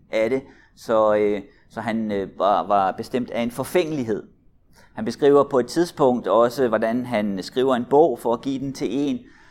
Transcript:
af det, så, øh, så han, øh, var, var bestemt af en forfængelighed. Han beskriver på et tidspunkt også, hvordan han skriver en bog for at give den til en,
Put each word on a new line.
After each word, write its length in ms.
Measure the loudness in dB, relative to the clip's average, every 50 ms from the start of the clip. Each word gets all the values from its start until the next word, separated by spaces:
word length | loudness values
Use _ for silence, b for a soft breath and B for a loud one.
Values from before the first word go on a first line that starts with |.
| _ -6
af 180 | -2 -2 0 0
det, 120 | -2 -2 -4 B B B B B B
så, 400 | B -6 0 2 2 4 4 4
øh, 260 | 2 2 2 0 -2 -6 -10 b b b b
så 120 | -12 -8
han, 300 | -6 -4 -4 -4 -4 -4
øh, 180 | -4 -4 -4 -6 -4 -2
var, 300 | 0 2 2 2 0 0
var 240 | 0 2 2 0
bestemt 400 | -2 -4 -8 -6 -6 -6 -6 -6
af 100 | -6 -6
en 100 | -6 -6
forfængelighed. 720 | -6 -8 -6 -2 0 0 0 -2 -4 -6 -4 -4 -4 -6 -6 -10 _ _ _ _ _ _ _ _ b b b b b
Han 100 | b -8
beskriver 380 | -8 -2 2 4 6 6 6 4
på 160 | 4 2 0
et 80 | 0 0
tidspunkt 600 | 0 -2 -2 -2 0 2 2 2 2 2 0 2
også, 400 | 4 4 4 2 2 0 0 2
hvordan 380 | 2 0 0 0 -2 -2 -4
han 380 | -2 -2 -2 -2 -2 -4 -6 -8
skriver 320 | -6 -4 0 0 2 0
en 100 | 0 0 2
bog 300 | 4 4 4 4 2 -2
for 140 | -2 -2 -2
at 80 | -2
give 180 | -2 -6 -6 -6
den 140 | -6 -8 -8
til 140 | -6 -6 -4
en, 280 | -4 -2 -2 -2 -4 -6 -8 b b b b b